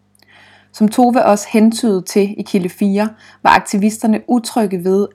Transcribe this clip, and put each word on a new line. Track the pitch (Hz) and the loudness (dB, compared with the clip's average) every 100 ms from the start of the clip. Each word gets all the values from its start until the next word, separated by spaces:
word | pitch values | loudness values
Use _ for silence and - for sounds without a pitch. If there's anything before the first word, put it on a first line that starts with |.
| _ _ _ - - _ _ | _ _ _ -20 -20 _ _
Som | - 214 | -2 0
Tove | 233 240 240 - | 2 2 2 2
også | 202 - | 0 0
hentydede | 220 226 226 233 185 | 2 2 2 -2 -2
til | 175 208 202 208 | -2 -2 -2 -4
i | |
kilde | 202 202 180 | -4 -4 -4
fire, | - 202 196 214 - - _ | -2 -2 0 -2 -6 -20 _
var | 196 | 2
aktivisterne | 220 - 202 214 214 226 220 - | 2 2 0 0 0 0 -2 0
utrygge | 247 - 240 208 190 | -2 -2 -2 -2 -2
ved, | 185 196 202 | 0 0 0